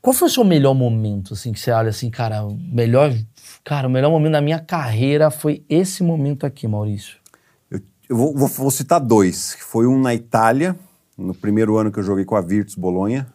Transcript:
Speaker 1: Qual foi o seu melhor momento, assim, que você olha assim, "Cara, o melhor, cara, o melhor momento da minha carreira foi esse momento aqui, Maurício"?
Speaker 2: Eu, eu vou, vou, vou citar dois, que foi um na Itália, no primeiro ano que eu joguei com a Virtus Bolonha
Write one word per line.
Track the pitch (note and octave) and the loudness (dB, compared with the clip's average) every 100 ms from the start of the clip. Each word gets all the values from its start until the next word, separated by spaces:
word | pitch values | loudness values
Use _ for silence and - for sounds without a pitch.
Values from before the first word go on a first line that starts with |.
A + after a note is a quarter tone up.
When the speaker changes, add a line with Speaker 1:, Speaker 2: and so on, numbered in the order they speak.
Speaker 1:
Qual | - | 0
foi | C4 F4 | 2 0
o | |
seu | - | 4
melhor | G#3+ D#3+ C#3 | 4 6 4
momento, | C3+ B2 A2+ A2 G2+ F#2+ | 2 0 0 -2 -4 -8
assim, | G#2 B2 | -10 -8
que | G#2 | -8
você | - | -2
olha | A2+ A2+ | 0 0
assim, | G#2+ B2 | -4 -8
"Cara, | A2+ A2+ G#2+ G#2 | -6 -6 -4 -6
o | G#2+ | -8
melhor, | - A#2+ A#2 B2 D3 A#2+ A2 _ - - | -6 -2 2 4 4 0 -6 _ -20 -20
cara, | - D3 C3+ | -8 -4 -2
o | |
melhor | B2+ C#3+ | 2 2
momento | D#3+ D#3 | 2 2
da | D3+ | 2
minha | D3 D#3+ | 0 -2
carreira | D#3+ E3+ C3 A2 C3+ D3 D#3 | -4 -6 -2 0 2 4 2
foi | D3 D3+ D3 _ | 2 -4 -4 _
esse | D3+ F#3+ - | 0 0 -2
momento | E3+ D#3+ C#3 C#3+ C#3+ | -2 0 -2 -2 -6
aqui, | - A2+ | -6 -4
Maurício"? | G#2 G#2+ G2+ - - _ _ _ _ _ | -4 -4 -6 -10 -20 _ _ _ _ _
Speaker 2:
Eu, | F#2+ - _ _ | -14 -14 _ _
eu | A#2+ | 0
vou, | C#3 C#3 | 0 2
vou, | C#3 | 0
vou | - C3+ | 0 -4
citar | - C#3+ F3 | -2 0 0
dois, | B2+ A2 F#2+ E2 - - | 4 4 4 0 -8 -12
que | |
foi | - A2+ A#2+ | -6 0 2
um | C3+ | 2
na | C3 A#2 | 2 -2
Itália, | A#2+ A2+ A2+ B2+ F3 F#3 - _ _ - | 0 2 4 2 0 -4 -10 _ _ -12
no | F2+ | -10
primeiro | F#2 G#2 G#2 A2 A2 | -6 -2 0 2 2
ano | G#2+ | 0
que | G2+ | -2
eu | |
joguei | G2 G2 | -2 -2
com | G2 G#2+ | 0 -2
a | |
Virtus | E2+ G#2 G#2 - | 0 -2 -2 -6
Bolonha | F#2 F2+ G2 C3 B2+ | -4 -2 -2 -4 -8